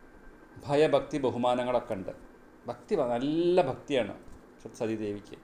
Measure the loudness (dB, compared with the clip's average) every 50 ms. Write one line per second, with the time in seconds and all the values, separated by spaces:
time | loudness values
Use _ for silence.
0 | -20 -20 -20 -20 -20 -20 -20 -20 -20 -20 -20 -12 -4 0 4 4 6 6 4 4
1 | 2 0 -2 -2 0 0 0 2 2 2 2 2 2 0 0 0 0 -2 -6 -6
2 | -6 -8 -10 -12 -14 -20 -20 -20 -20 -20 -20 -14 -10 -10 -10 -10 -6 -2 0 0
3 | 2 0 0 0 0 0 0 2 2 4 4 4 4 2 0 -6 -4 -2 0 0
4 | 0 -2 -6 -12 -16 -20 -20 -20 -20 -20 -20 -18 -18 -14 -8 -4 -4 -4 -2 -4
5 | -4 -6 -6 -8 -10 -14 -18 -18